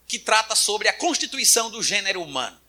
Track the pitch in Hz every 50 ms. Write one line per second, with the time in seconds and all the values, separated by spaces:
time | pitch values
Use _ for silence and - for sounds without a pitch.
0 | _ - - 226 - - 220 220 226 - 214 - - 208 208 202 214 208 - -
1 | 302 349 285 - 311 247 269 269 220 - - 233 226 214 208 226 180 160 196 202
2 | 196 196 185 185 165 147 139 131 123 98 - - _